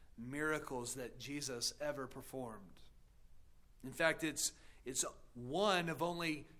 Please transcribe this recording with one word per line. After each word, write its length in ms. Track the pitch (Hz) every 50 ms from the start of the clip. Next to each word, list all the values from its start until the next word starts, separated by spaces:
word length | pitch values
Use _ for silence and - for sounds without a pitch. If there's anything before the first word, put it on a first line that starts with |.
| - - - -
miracles 800 | 117 123 139 147 151 156 156 147 151 - 139 123 120 113 120
that 240 | 135 123 113 - 123
Jesus 540 | 113 131 143 147 143 135 127 120 117 - - -
ever 260 | 147 147 143 135 131 123
performed. 560 | - 139 127 - - 135 127 117 107 101 95 90 - - - - - - - - - - - - - - - - - - - - - - -
In 80 | 131
fact, 320 | 127 131 165 160 151 151 165
it's, 300 | 156 147 - - - - - - - - - -
it's 180 | 123 135 - - 135 - - - - -
one 560 | 120 120 123 143 180 208 214 190 175 175 165
of 120 | 160 -
only 440 | 165 175 175 170 170 160 156 143 - - - -